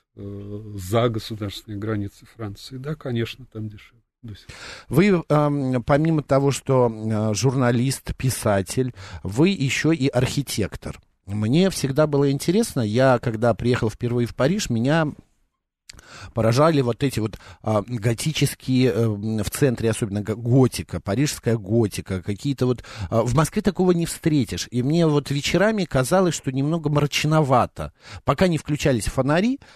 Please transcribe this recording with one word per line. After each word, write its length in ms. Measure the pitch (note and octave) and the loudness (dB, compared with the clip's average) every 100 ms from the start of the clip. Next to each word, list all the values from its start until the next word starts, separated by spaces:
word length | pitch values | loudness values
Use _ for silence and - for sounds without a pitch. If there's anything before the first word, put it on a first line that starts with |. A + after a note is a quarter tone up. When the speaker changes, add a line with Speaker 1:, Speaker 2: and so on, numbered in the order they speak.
| _ G#2+ | _ -16
Speaker 1:
э, 580 | G2+ G2+ G2+ G#2 G#2+ G2+ | -14 -12 -12 -12 -12 -12
за 340 | F#2 A2+ B2 | -2 2 2
государственные 720 | A2 - G#2+ G#2 - - G2+ | -2 -6 -8 -8 -10 -12 -8
границы 460 | G#2+ G#2+ G2+ - - - | -4 -4 -6 -10 -20 -14
Франции. 420 | G#2+ G2 - C3 | -12 -12 -14 -12
Да, 160 | C#3 D#3 | -10 -10
конечно, 500 | C3+ A#2 A2 - B2 | -6 -4 -4 -8 -16
там 180 | A2 G#2+ | -12 -12
дешевле. 320 | G#2 - _ _ _ | -12 -20 _ _ _
До 140 | A2+ G2 | -18 -18
сих 100 | - | -18
пор. 100 | - - - - | -18 -18 -18 0
Speaker 2:
Вы, 340 | B2 G#3 F3+ - | 4 4 4 2
эм, 560 | D3+ D3 C#3+ C3 B2+ | 2 2 0 0 -2
помимо 380 | A#2 C#3+ D#3+ D#3 | 2 2 4 0
того, 300 | - C#3 C#3 | 2 2 2
что, 380 | C3 - C3 A#2+ | 0 0 2 2
э, 440 | A2 A2 G#2+ A2 | 0 -2 0 0
журналист, 840 | G2+ B2+ B2+ B2 A#2+ C3 C3 - - | 0 0 2 2 2 0 -2 -8 -4
писатель, 800 | B2+ - A2 G2 F#2+ - B2+ - - E2 | -2 -2 0 0 0 -2 -2 -6 -16 -12
вы 260 | F#2+ G#2 F3+ | -6 2 2
ещё 420 | G3 C3+ - D3+ | 2 0 0 0
и 160 | D#3+ C3 | 2 0
архитектор. 920 | B2 B2+ - C3+ - G2 - - - _ _ - | 0 0 -2 -4 -4 -4 -6 -12 -14 _ _ -8
Мне 440 | G#2 G#2+ D3 F#3+ | -4 0 2 2
всегда 340 | - C3+ C3+ D3+ | 0 -2 0 2
было 220 | C#3+ C#3+ | 2 2
интересно, 500 | C#3 - F#3+ A#3 - | 0 0 0 0 -2
я, 360 | G#2+ A2+ C3+ B2 | 0 2 4 4
когда 340 | B2+ A2 A#2 | 0 0 0
приехал 360 | A2 A#2+ A#2+ A2+ | 2 0 0 0
впервые 380 | - A#2+ A#2+ A#2 | -2 -4 -2 -2
в 80 | - | 0
Париж, 340 | C3 G#3 - | 0 0 -2
меня 380 | A#2 B2+ D#3+ D3+ - - _ _ _ _ _ _ - - - - | 0 2 2 0 -4 -18 _ _ _ _ _ _ -20 -20 -20 -10
поражали 480 | - A2 A#2+ D#3 C#3 | -2 2 4 4 4
вот 220 | A#2+ A2+ | 0 0
эти 160 | C#3 A2+ | -2 -2
вот, 180 | G#2+ - - - | -4 -8 -18 -10
а, 220 | A2 G#2+ G2+ | -2 -2 -2
готические, 1040 | A#2+ A#2+ A2+ D#3+ C#3+ C#3 - - B2+ B2+ | -4 -2 -2 -2 0 -2 -2 0 2 4
э, 160 | G#2+ A#2 | 2 0
в 420 | G#2 A2 A2 G#2 | 0 -4 -4 -4
центре 400 | - C#3 A#2 A2+ | 0 0 2 0
особенно 300 | A2 A2 G2+ | 0 -2 -4
го-, 140 | G#2 G#2+ | -4 -4
готика, 640 | A#2 C3 B2+ - E2+ F2 | 2 4 4 2 -6 -8
парижская 580 | - G2+ D3 - A#2 A2+ | -4 -2 -2 -2 -2 -2
готика, 640 | F#2 A#2 G#2+ - - F#2+ | 0 0 2 -2 -6 -6
какие-то 440 | F#2+ G#2 C#3+ C3+ B2+ | -4 -6 -4 -2 0
вот, 180 | A#2+ - - F#2+ | -2 -6 -12 -2
а, 120 | A2+ | 0
в 120 | A#2 B2 | 2 2
Москве 260 | D3+ G#3+ | 0 0
такого 300 | G#3 F3+ F#3 | -2 2 2
не 140 | F3 E3 | 2 0
встретишь. 640 | - E3 D3+ A#2 F2 - | -4 0 0 0 -4 -4
И 100 | A#2+ | -2
мне 220 | B2+ E3+ D#3+ | 0 2 2
вот 220 | D3 C3+ | 2 0
вечерами 540 | C#3+ - F3 G#3 A3 F3+ | -4 0 2 2 0 -2
казалось, 480 | C3+ B2+ F#3 F3+ - | -2 2 2 2 0
что 160 | - | -4
немного 380 | C3 C#3+ E3+ D3+ | -2 -2 -2 0
мрачновато. 1040 | D3 C#3+ - D3+ D#3 C3+ B2+ F#2+ - D2 - - - | 0 0 0 2 2 4 2 2 -2 -10 -12 -18 -8
Пока 240 | - C#3 F#3 | -4 2 2
не 100 | D#3+ | 2
включались 480 | - D3 D3+ A#2+ - | -2 0 2 2 0
фонари, 540 | - C3 D#3+ A3+ C#4 - | -2 2 2 2 -2 -8